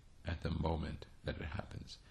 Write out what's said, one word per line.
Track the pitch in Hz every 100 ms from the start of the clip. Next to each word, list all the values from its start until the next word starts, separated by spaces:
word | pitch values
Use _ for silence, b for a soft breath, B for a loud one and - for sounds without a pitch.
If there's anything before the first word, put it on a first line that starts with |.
| - - -
at | 85
the | 80
moment | 80 80 80 - 73 - -
that | 73 76
it |
happens. | 76 - - - - - B